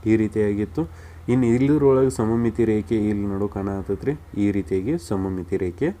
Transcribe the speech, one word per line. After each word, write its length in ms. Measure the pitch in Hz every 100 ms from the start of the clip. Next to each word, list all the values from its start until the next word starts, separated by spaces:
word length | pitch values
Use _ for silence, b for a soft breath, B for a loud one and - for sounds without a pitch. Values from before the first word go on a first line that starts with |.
| 110
ಈ 100 | 110
ರೀತಿಯಾಗಿತ್ತು. 720 | 110 107 104 104 104 - 165 B B B -
ಇನ್ನು 160 | 123 120
ಇಲ್ಲಿದ್ರೊಳಗೆ 640 | 117 139 151 139 131 131
ಸಮಮಿತಿ 560 | 127 110 117 117 107 113
ರೇಖೆ 440 | 107 101 113 107
ಇಲ್ಲಿ 180 | 104 101
ನಡು 200 | 98 101
ಕಾಣತೈತ್ರಿ. 640 | 101 98 98 90 98 131 151 - -
ಈ 140 | 101
ರೀತಿಯಾಗಿ 460 | 98 90 95 98 165
ಸಮಮಿತಿ 600 | - 98 95 95 85 90
ರೇಖೆ 320 | 92 85 151 208